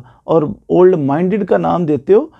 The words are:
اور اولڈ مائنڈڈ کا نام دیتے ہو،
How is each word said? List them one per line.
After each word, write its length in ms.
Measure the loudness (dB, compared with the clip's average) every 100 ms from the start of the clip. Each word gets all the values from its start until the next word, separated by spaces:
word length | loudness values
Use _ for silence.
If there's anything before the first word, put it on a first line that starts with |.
| -12 _
اور 180 | -2 -2
اولڈ 520 | -2 -6 -2 2 4 2
مائنڈڈ 520 | 0 -2 -2 -2 -2
کا 100 | -2
نام 280 | -2 -2 -2
دیتے 280 | -2 0
ہو، 120 | 0 0